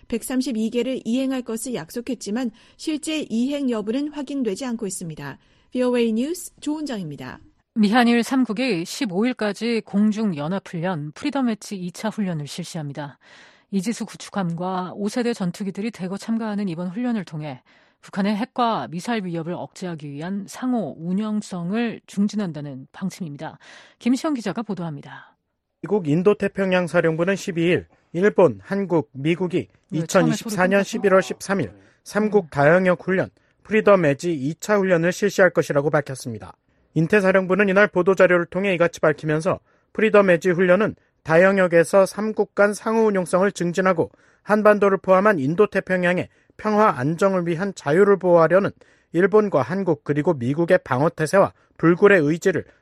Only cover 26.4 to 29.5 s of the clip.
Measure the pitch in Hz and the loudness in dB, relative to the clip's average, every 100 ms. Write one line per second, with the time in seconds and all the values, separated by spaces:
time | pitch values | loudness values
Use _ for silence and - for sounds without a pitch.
26.4 | 196 - 190 180 170 175 165 160 175 190 | -2 -2 0 0 2 2 2 0 0 -2
27.4 | - 165 170 143 87 _ _ 165 202 - | -4 -2 0 0 -2 _ _ 0 2 6
28.4 | 165 98 - 196 190 175 - 131 147 175 | 4 2 -6 -4 0 -2 -2 -4 -2 -2
29.4 | 180 | -2